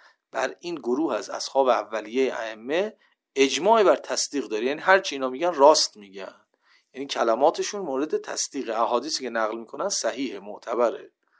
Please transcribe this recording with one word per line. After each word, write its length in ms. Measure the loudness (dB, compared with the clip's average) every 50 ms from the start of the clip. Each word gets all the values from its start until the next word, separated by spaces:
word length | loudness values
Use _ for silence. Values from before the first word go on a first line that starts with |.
| _ -20 _ _ _ _
بر 240 | -6 -4 -4 -4 -6 -10
این 160 | -10 -8 -8
گروه 400 | -4 -2 -2 0 0 0 0 -2
از 140 | -4 -4 -6
اصحاب 380 | -8 -8 -8 -2 0 2 4
اولیهٔ 720 | 4 2 2 0 -4 -6 -8 -6 -2 0 0 0 0 -2 -4
ائمه 580 | -8 -10 -10 -12 -8 -4 -2 -2 -2 -4 -6 _ _ _ _ _ _ _ _
اجماع 480 | 2 2 2 2 0 2 4 6 6 6
بر 120 | 6 4
تصدیق 500 | 4 0 -4 -4 -4 -4 -4 -4 -6 -4
داره، 200 | -4 -4 -2 -2
یعنی 160 | -2 -4 -2
هر 180 | 2 4 4 4
چی 160 | 2 -2 -6
اینا 140 | -4 -4 -4
می‌گن 240 | -4 -2 -2 -2 4
راست 440 | 8 8 8 8 8 2 -2 -4
می‌گن، 380 | -12 -20 -18 -16 -14 -14 -14 -16 _ _ _ _ _ _ _ _ _ _ _ -14
یعنی 140 | -12 -10
کلماتشون 760 | -6 -4 0 2 2 4 4 4 4 4 2 -4 -6 -6 -6
مورد 360 | -6 -4 -2 -2 -2 -2 -4
تصدیق، 520 | -6 -6 -6 -6 -6 -6 -6 -6 -8 -6 -4
احادیثی 540 | 0 0 0 2 0 0 -2 -4 -6 -6 -6
که 60 | -6
نقل 280 | -4 -2 -2 -2 -4
می‌کنن 320 | -8 -12 -12 -10 -8 -6 -4
صحیحه، 500 | -4 -4 -4 -4 -4 -4 -6 -6 -8 -10
معتبره 720 | -12 -14 -16 -14 -10 -6 -2 0 0 0 0 -4 -12 -20 _ _ _ _ _